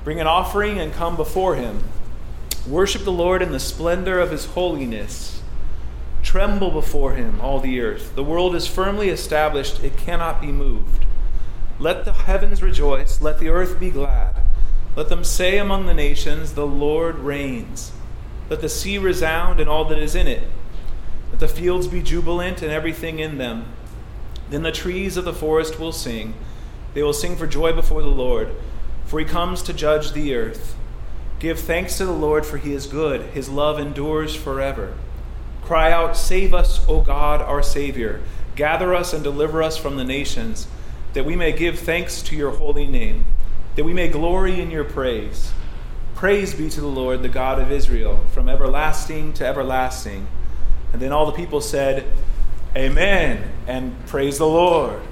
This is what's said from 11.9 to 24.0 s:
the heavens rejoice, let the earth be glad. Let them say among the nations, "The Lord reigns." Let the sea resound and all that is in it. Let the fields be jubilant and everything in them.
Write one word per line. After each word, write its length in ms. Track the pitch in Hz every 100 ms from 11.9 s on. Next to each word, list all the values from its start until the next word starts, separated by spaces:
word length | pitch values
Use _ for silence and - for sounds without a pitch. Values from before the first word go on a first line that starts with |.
| 180
the 80 | 214
heavens 500 | - - 185 208 202
rejoice, 580 | 175 - 143 131 - -
let 200 | 151 151
the 80 | 156
earth 320 | 165 180 -
be 100 | 185
glad. 460 | - - - - - - - - - -
Let 140 | - 160
them 160 | 180
say 340 | - - 185 202
among 280 | 196 190 185
the 80 |
nations, 580 | 156 147 147 151 151 147
"The 140 | 147 147
Lord 520 | 139 147 156 165 160
reigns." 720 | 139 143 139 120 104 - - - - - - - -
Let 120 | 151
the 80 | 156
sea 300 | - 196 202
resound 600 | 190 156 160 160 170 160
and 100 | 151
all 160 | 156 156
that 120 | 151
is 160 | 151
in 140 | - -
it. 180 | 113 - - - - - - - - -
Let 100 | -
the 80 | 151
fields 400 | - 175 180 180
be 140 | 180
jubilant 580 | 139 165 165 175 180 180
and 100 | 160
everything 480 | 156 165 151 165 156
in 200 | 156 143
them. 260 | 123 113 117 - - -